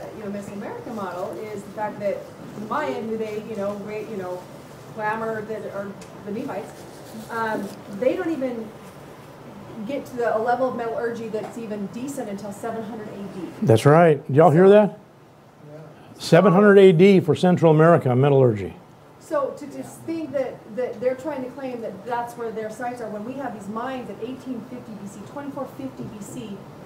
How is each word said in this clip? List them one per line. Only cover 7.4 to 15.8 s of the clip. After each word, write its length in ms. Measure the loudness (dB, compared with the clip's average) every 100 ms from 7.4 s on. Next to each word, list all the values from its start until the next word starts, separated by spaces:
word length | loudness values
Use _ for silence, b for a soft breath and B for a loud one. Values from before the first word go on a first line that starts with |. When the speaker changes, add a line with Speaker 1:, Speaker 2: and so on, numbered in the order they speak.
| -4 -4 -6 -12 -14 -2
Speaker 1:
they 160 | 0 0
don't 160 | -2
even 380 | -4 -4 -6 -10 -14 -20 -20 -20 -20 -20 -20 -20 -20 -16 -12 -8
get 180 | -8 -8
to 100 | -4
the, 220 | -2 0
a 20 |
level 300 | 0 0 -2
of 60 | -4
metallurgy 500 | -6 -4 -4 -6 -6
that's 300 | -8 -8 -10
even 300 | -10 -8 -8
decent 420 | -8 -10 -8 -8
until 240 | -10 -10
seven 300 | -10 -8 -8
hundred 260 | -10 -12 -12
A 20 |
D. 360 | -12 -12 -10 -12 -2
Speaker 2:
That's 240 | 4 6 8
right. 400 | 8 6 4 2
Did 80 | 6
y'all 160 | 8
hear 180 | 8 10
that? 300 | 8 6 0 -16 -20 -20 _ _ _ -20
Speaker 1:
Yeah. 80 | -20